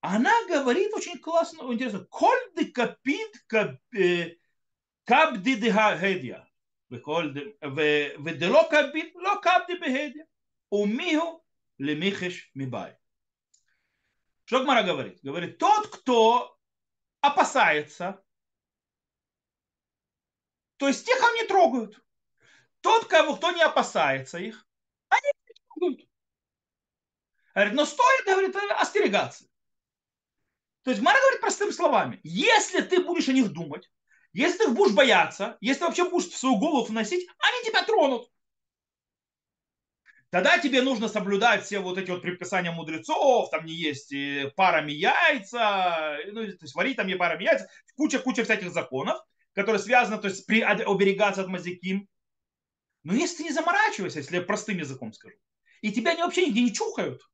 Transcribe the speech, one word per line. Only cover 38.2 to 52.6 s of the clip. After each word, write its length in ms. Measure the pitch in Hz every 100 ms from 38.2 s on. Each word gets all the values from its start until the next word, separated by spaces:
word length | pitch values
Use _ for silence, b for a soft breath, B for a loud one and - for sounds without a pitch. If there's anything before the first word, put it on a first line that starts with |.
| - _ _ _ _ _ _ _ _ _ _ _ _ _ _ _ _ _ _ b _
Тогда 280 | 175 185 349
тебе 240 | 294 262
нужно 260 | 262 240 220
соблюдать 560 | 214 190 202 233 208
все 140 | - 202
вот 200 | 185 185
эти 120 | 185
вот 100 | 180
предписания 500 | 175 180 175 190 175
мудрецов, 760 | 165 156 160 - 254 294 240 180
там 140 | 156
не 80 | 160
есть, 400 | 165 156 135 -
э, 400 | 139 139 143 139 -
парами 360 | 185 165 151
яйца, 1300 | 147 196 285 339 285 196 240 220 196 180 170 156 147 180
ну, 180 | 214
то 140 | 220 -
есть 140 | 147
варить 220 | 139 214 269
там 100 | 190
не 80 |
парами 300 | 180 175 165
яйца, 240 | 233 302 - B _ -
куча-куча 480 | 302 262 - 247
всяких 280 | 226 208 180
законов, 460 | 160 - 131 180 320 - _ _
которые 260 | - 196 214
связаны, 380 | 196 247 220 214
то 100 | 202
есть 160 | 185 -
при, 140 | 214
от, 200 | 220 208
оберегаться 640 | - 196 196 190 208 190
от 60 | 185
мазиким. 600 | 185 165 180 180 190 202 _ _ _ _ _